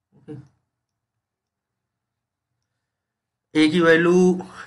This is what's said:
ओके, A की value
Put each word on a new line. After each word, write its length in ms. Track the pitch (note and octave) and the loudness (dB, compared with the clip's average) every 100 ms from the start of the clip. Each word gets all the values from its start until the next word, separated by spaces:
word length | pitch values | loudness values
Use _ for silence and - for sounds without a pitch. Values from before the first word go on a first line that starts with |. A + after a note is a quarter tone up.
| _ _ | _ _
ओके, 180 | - C#3 - _ _ _ _ _ _ _ _ _ _ _ _ _ _ _ _ _ _ _ _ _ _ _ _ _ _ _ _ _ _ | -20 -20 -20 _ _ _ _ _ _ _ _ _ _ _ _ _ _ _ _ _ _ _ _ _ _ _ _ _ _ _ _ _ _
A 160 | D#3 D#3 | -2 0
की 80 | F3 | 0
value 640 | E3 E3 E3+ F3+ F#3 F3 - - | 2 2 2 2 0 -2 -8 -20